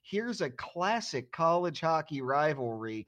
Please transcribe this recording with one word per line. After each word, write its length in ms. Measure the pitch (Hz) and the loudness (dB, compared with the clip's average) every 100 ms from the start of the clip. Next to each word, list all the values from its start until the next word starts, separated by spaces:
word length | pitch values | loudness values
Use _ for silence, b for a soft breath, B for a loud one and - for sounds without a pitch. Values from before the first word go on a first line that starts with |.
here's 380 | - 202 240 220 | -6 -4 -2 -2
a 100 | 151 | -4
classic 800 | - - 170 185 233 - 135 120 | -4 -8 -2 0 0 -2 -6 -4
college 480 | - 165 175 175 147 | 2 4 4 2 0
hockey 420 | 160 160 156 139 | 0 0 0 -4
rivalry 840 | 127 139 151 139 120 113 113 110 | 0 4 4 2 -2 -4 -4 -6